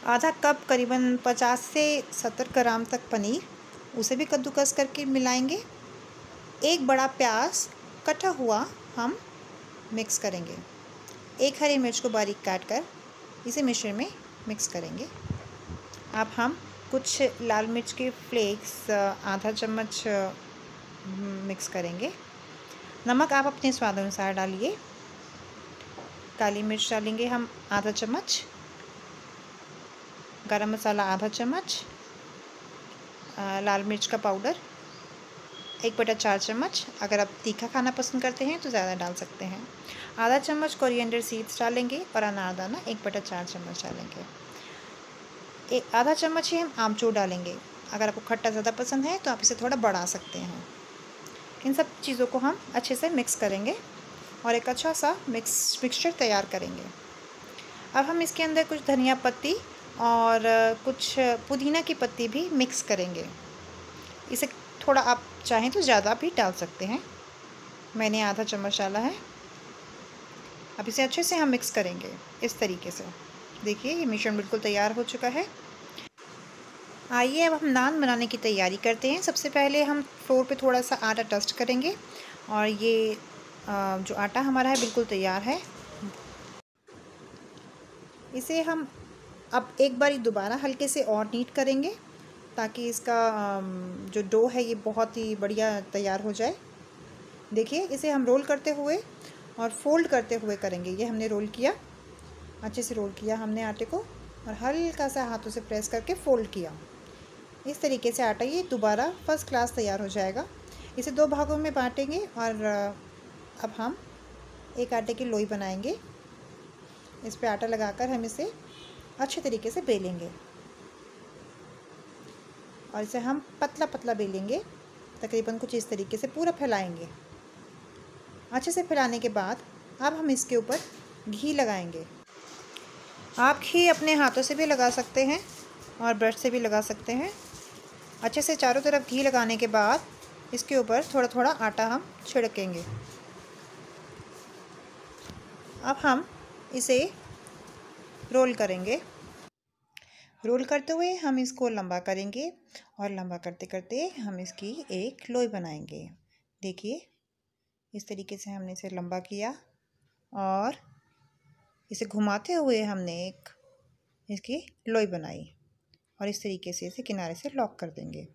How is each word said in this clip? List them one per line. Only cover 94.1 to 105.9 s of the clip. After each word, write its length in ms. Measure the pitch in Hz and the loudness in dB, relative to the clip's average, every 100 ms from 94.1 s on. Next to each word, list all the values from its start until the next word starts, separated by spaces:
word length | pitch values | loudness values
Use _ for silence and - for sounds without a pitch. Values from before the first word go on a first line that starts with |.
जो 120 | 214 196 | -2 4
डो 160 | 220 240 | 6 6
है 160 | 247 | 4
ये 100 | 233 226 | 0 0
बहुत 320 | 214 220 226 233 | -2 0 0 0
ही 180 | 220 214 | -2 0
बढ़िया 320 | 202 214 220 208 190 | 0 2 2 0 -2
तैयार 320 | 196 196 190 | -2 0 0
हो 100 | 208 | -2
जाए। 220 | 202 233 392 - - - - - - - - - | 0 0 -2 -12 -20 -20 -20 -20 -18 -20 -20 -4
देखिए, 280 | 214 220 302 | 0 0 0
इसे 280 | 381 269 302 | 0 0 2
हम 140 | 285 247 | 2 6
रोल 160 | 262 | 4
करते 280 | 277 285 302 | 4 0 2
हुए 260 | 294 285 349 440 - - - - - | 0 0 0 -2 -16 -18 -18 -16 -4
और 120 | 226 | -4
फोल्ड 360 | 220 285 320 339 | 0 4 4 6
करते 260 | 262 233 233 | 4 4 -2
हुए 200 | 214 202 | 0 -2
करेंगे। 340 | 202 180 180 | -2 -2 -4
ये 140 | 185 | -2
हमने 240 | 233 220 220 | -2 0 0
रोल 180 | 208 214 | 0 -2
किया, 260 | 214 262 427 - - - - - - - - | 0 0 0 -8 -20 -20 -18 -18 -18 -18 -10
अच्छे 200 | 220 214 | -8 -4
से 120 | 226 | -4
रोल 180 | 226 202 | -2 -4
किया 240 | 190 214 220 | -4 -4 -2
हमने 260 | 220 214 | -2 -2
आटे 220 | 220 214 | -2 -4
को 140 | - 349 | -4 -4
और 560 | 440 - - - 233 208 | -4 -14 -18 -14 -12 -2
हल्का 460 | 247 311 339 320 277 | 0 2 0 0 0
सा 160 | 277 | 0
हाथों 260 | 247 226 220 | -2 -4 -4
से 100 | 233 | -8
प्रेस 260 | 220 214 | -4 -4
करके 260 | 214 | -2